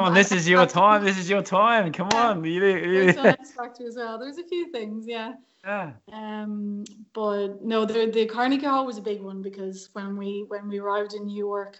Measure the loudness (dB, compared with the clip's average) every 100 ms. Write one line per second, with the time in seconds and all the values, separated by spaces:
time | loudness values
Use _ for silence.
0 | 6 6 6 4 4 6 6 6 6 6
1 | 2 -2 0 0 2 2 4 4 0 -2
2 | 0 2 2 0 -2 2 2 2 2 4
3 | 6 6 6 4 -4 -12 -12 -12 -12 -8
4 | -8 -8 -10 -12 -8 -6 -6 -8 -8 -10
5 | -8 -8 -10 -12 _ _ -8 -6 -6 -12
6 | -18 -14 -10 -8 -8 -8 -8 -8 -12 -18
7 | -14 -4 -2 -2 -4 -6 -2 0 2 0
8 | 2 2 0 0 0 0 2 0 0 -6
9 | -6 -6 -8 -10 -10 -8 -10 -10 -14 -12
10 | -8 -8 -6 -8 -8 -10 -8 -6 -2 -2
11 | -4 -8 -8 -6 -4 -4 -8